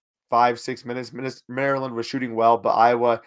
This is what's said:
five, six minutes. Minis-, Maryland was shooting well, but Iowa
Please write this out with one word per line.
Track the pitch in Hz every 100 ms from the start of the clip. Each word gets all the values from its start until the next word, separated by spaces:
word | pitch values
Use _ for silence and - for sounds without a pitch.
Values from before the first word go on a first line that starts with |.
| _ _ _
five, | 120 123 120
six | - 117 120
minutes. | 123 117
Minis-, | 120 131 127 -
Maryland | 127 139 135 131 117
was | 117
shooting | 131 123 113
well, | 113 117
but | 117
Iowa | 110 117 120 120 113